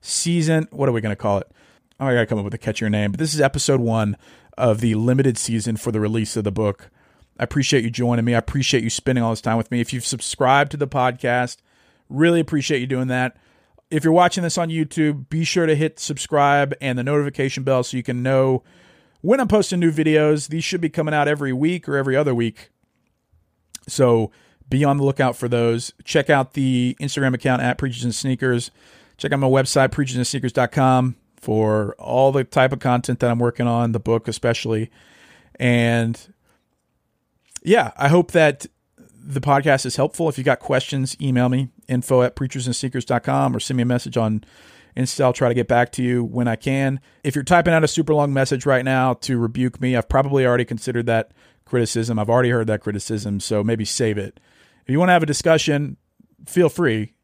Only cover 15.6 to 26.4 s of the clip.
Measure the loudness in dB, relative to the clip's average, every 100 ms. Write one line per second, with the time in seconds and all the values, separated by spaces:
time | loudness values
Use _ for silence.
15.6 | 2 2 0 -4 -10 -8 -2 2 4 4
16.6 | 2 -2 -4 -4 0 0 -2 -2 -4 -2
17.6 | 0 0 0 -6 -4 -4 0 2 2 0
18.6 | _ _ _ _ _ _ 0 0 4 2
19.6 | 2 0 0 2 2 4 4 0 -2 -8
20.6 | -6 -4 -4 -4 -2 0 0 0 -2 -2
21.6 | -2 -2 -4 -4 0 0 0 0 -2 -6
22.6 | -20 _ _ _ _ _ _ _ _ _
23.6 | _ -20 -14 0 2 4 0 _ _ _
24.6 | -4 0 0 2 0 0 -2 -2 -2 0
25.6 | 0 0 -6 _ -4 -2 2 2